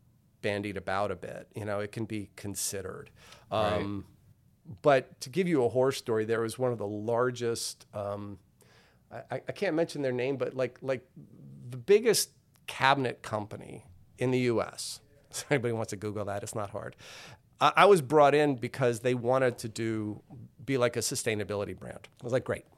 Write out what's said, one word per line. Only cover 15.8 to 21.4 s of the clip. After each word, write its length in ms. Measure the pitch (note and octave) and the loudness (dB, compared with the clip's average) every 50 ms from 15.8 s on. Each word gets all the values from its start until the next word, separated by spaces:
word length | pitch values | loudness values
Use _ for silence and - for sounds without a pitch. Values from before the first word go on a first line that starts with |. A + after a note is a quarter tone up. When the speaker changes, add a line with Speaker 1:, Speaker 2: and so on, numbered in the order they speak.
| G#2+ - | -4 -6
Speaker 1:
to 60 | A2 | -6
Google 280 | F#2+ G2+ G#2+ G2+ G#2 G2+ | -6 -6 -6 -4 -4 -4
that, 160 | G2+ G2 G2+ | -4 -4 -6
it's 140 | G#2+ G#2+ - | -6 -6 -6
not 140 | A2+ G#2 G2 | -6 -6 -6
hard. 240 | - G#2 A#2 B2 - - - - - - - - - - _ _ _ - | -8 -10 -10 -10 -12 -16 -18 -20 -18 -18 -18 -20 -20 -20 _ _ _ 2
I, 140 | C#3+ D3+ - | 2 4 8
I 100 | D#3+ F3 | 8 10
was 160 | G3 G3+ F3 | 10 10 8
brought 320 | C3+ A2+ D3+ D3+ C#3+ C#3 C#3 | 6 6 6 8 8 8 8
in 220 | D3 D3+ D3 C#3 | 6 4 4 2
because 460 | A#2 A#2+ A#2+ - - C#3 B2 A#2+ A2 | 0 -4 -6 -2 0 2 2 2 2
they 120 | - B2+ B2+ | 0 0 0
wanted 440 | B2 A2+ A#2+ C3 C3 C3 B2 A#2+ - | 0 2 2 2 4 2 2 0 -2
to 80 | - A#2 | -8 -10
do, 520 | G#2 - A2+ A2+ A2+ A2 G#2+ G#2 G#2 - - - - A#2+ - - _ - A2+ | -6 -4 -4 -2 -2 -2 -4 -6 -8 -10 -14 -18 -20 -20 -20 -20 _ -12 -6
be 120 | C3+ C3+ | -4 0
like 180 | B2+ A#2+ A#2+ A#2 | 2 2 2 2
a 40 | A#2+ | 0
sustainability 760 | G#2 - C#3+ A#2+ - A#2+ A2 G#2 | -2 -2 -4 -2 -2 -2 -2 -2